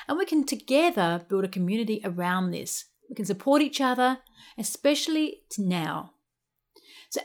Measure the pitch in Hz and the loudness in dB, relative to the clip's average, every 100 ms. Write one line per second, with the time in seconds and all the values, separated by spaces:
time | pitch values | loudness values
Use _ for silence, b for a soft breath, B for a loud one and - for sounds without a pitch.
0 | B 294 381 311 269 226 - 269 339 220 | B -2 2 2 0 -2 0 4 4 4
1 | 170 170 170 196 190 190 180 220 220 214 | 2 0 -2 -2 0 0 0 0 0 -2
2 | 202 175 175 185 185 170 - - - _ | -4 -4 -2 0 0 -4 -6 -8 -10 _
3 | - 262 196 190 - 285 294 294 262 247 | -16 -8 -4 -2 4 4 4 0 0 2
4 | 254 262 _ B B B 214 - 277 294 | 2 0 _ B B B -8 0 2 2
5 | 311 311 302 - - - 190 180 156 156 | 0 0 0 -4 -12 -4 0 0 -2 -6
6 | 156 _ _ _ _ _ _ _ B B | -8 _ _ _ _ _ _ _ B B
7 | B - | B -6